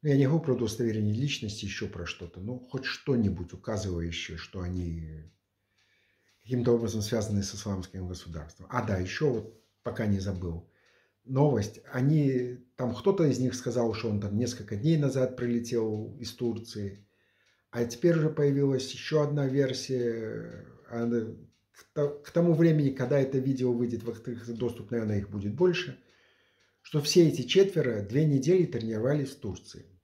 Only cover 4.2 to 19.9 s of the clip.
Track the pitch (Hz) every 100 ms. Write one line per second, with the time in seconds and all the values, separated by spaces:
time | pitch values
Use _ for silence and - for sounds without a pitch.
4.2 | - 82 - 95 90 90 87 82 80 78
5.2 | 80 _ _ _ _ _ _ _ _ _
6.2 | _ _ 110 127 120 117 113 107 104 117
7.2 | 104 101 98 101 107 95 90 95 92 87
8.2 | 87 82 76 - 92 123 107 95 92 -
9.2 | 151 117 - - _ _ - - 107 98
10.2 | 95 90 87 82 - _ _ _ _ _
11.2 | 120 131 147 117 101 - - 131 135 156
12.2 | 139 127 123 123 - _ 127 107 196 196
13.2 | 156 120 127 - - 120 117 107 113 104
14.2 | 101 101 120 - - 101 143 160 143 131
15.2 | 127 - 120 120 - 117 110 107 110 104
16.2 | 110 - 120 104 104 107 98 98 _ _
17.2 | _ _ _ _ _ 120 120 - 170 160
18.2 | 151 151 143 139 139 131 - - - 156
19.2 | 147 147 135 135 135 131 -